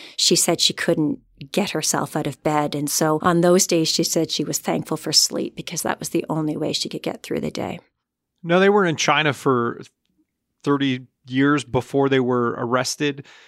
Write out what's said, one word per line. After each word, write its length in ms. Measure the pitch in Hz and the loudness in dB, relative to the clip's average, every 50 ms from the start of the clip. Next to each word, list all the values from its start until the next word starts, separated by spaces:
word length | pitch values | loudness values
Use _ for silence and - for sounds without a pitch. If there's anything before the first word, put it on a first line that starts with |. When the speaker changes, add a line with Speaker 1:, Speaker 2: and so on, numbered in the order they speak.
| - - - | -18 -12 -6
Speaker 1:
she 180 | - - - 180 | -2 2 2 2
said 260 | - - - 170 - | 2 2 0 2 2
she 120 | - - - | 0 0 0
couldn't 460 | - - - 170 160 151 143 - - _ _ _ _ 143 - | 0 0 0 2 2 0 -2 -2 -6 _ _ _ _ -16 -6
get 180 | - 180 202 - | -4 -4 -2 -2
herself 460 | - 156 - - - 147 147 - - | -4 -4 -2 -2 -2 -2 -4 -4 -4
out 120 | 156 - | -4 -4
of 160 | 147 131 - - | -4 -8 -4 -4
bed. 320 | 156 151 151 147 143 - | 0 0 0 0 0 -2
And 140 | 143 147 143 | -4 -4 -2
so 300 | - - 165 156 156 156 | 0 0 2 2 2 2
on 180 | - 180 170 170 | 2 2 4 4
those 260 | 170 175 175 185 - | 6 6 6 4 4
days, 220 | - 180 165 160 | 4 2 2 2
she 160 | - - - 165 | 2 0 0 0
said 260 | - - 170 160 - | 0 0 0 0 0
she 140 | - - 147 | -2 -4 -4
was 160 | - 151 - | -4 -6 -4
thankful 380 | - 196 165 156 151 - 156 | -4 -2 -4 -4 -4 -4 -6
for 160 | 151 - 156 156 | -6 -4 0 2
sleep 420 | - - - - 143 - - - | 2 2 2 -2 -6 -6 -6 -8
because 280 | - - - 175 160 - | -12 -12 -10 -10 -6 -4
that 160 | - - - | -4 -4 -4
was 100 | 160 - | -6 -4
the 160 | - 165 - - | -4 -4 -2 -2
only 280 | 156 160 156 151 151 | -4 -2 -2 -2 -4
way 160 | - 151 143 151 | -4 -4 -4 -4
she 160 | - - - | -4 -6 -6
could 120 | - 151 | -8 -8
get 220 | - - - - - | -8 -8 -8 -8 -8
through 160 | - - - | -6 -6 -4
the 120 | - 156 | -4 -4
day. 280 | - - - - - 170 - _ _ _ _ _ _ _ _ _ _ _ - | -6 -6 -6 -6 -8 -12 -16 _ _ _ _ _ _ _ _ _ _ _ -2
Speaker 2:
Now, 160 | 165 175 185 | 2 4 4
they 100 | 196 196 | 6 6
were 160 | 202 208 190 | 6 4 4
in 120 | 170 147 | 2 0
China 340 | - - - 147 147 156 147 127 | 0 2 2 2 4 2 0 0
for 460 | - - 143 131 120 117 120 - - - - _ _ _ _ _ _ _ _ _ _ _ _ _ _ - | 0 2 2 2 2 0 -2 -4 -8 -14 -20 _ _ _ _ _ _ _ _ _ _ _ _ _ _ 0
thirty 440 | 147 143 135 143 135 131 127 127 - _ _ _ | 0 2 2 2 0 -2 -4 -6 -14 _ _ _
years 360 | 127 127 135 139 143 151 143 - | -4 0 2 4 4 4 2 0
before 460 | 117 113 127 - - - 139 139 135 | -2 -2 -4 -2 0 0 0 2 4
they 100 | 135 131 | 4 2
were 360 | 123 123 123 123 120 117 110 | 2 2 2 2 0 0 -2
arrested. 680 | - 127 117 123 127 131 - - - 151 143 139 139 - - - - - | -4 -2 0 0 0 0 -2 -4 -4 -4 -4 -4 -6 -14 -20 -20 -20 -20